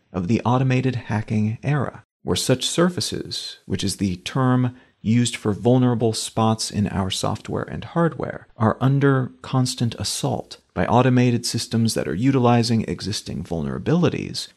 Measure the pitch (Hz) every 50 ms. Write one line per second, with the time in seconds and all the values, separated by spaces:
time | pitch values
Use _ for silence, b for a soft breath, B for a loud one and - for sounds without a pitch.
0 | _ _ - 92 87 87 113 - - 113 123 131 135 131 127 127 127 131 120 113
1 | - - 107 107 104 - 110 107 107 107 113 - - 131 147 143 110 - - -
2 | - _ _ _ - - 92 - - - 127 127 - - - 165 175 180 180 -
3 | - - 92 - - - - - - - - - _ - 95 90 - 98 90 -
4 | 101 98 90 - - - - 139 131 127 127 127 127 120 123 B B B B _
5 | - - 113 120 120 - - - - 110 98 90 95 120 127 131 127 123 120 110
6 | 120 113 110 - - - - 113 110 110 110 - - - - 104 104 - - 98
7 | 95 92 - - - 104 104 - - - 101 104 - - - - - - - 170
8 | 170 160 131 - - - - - - - _ - 113 107 - - 127 131 139 139
9 | 143 139 135 131 127 - - - - - - 131 127 127 - - 123 117 - -
10 | 104 - - - - 135 120 - - - - - _ _ - - 90 - 104 123
11 | 127 131 123 127 123 123 120 117 120 - - 117 - - - 113 113 113 - -
12 | - 67 73 92 123 139 135 131 120 120 120 120 113 117 117 113 - - 87 -
13 | - 92 104 - - - - - 95 - 85 82 71 69 64 - - 110 151 180
14 | 165 110 - - 50 50 - - - - _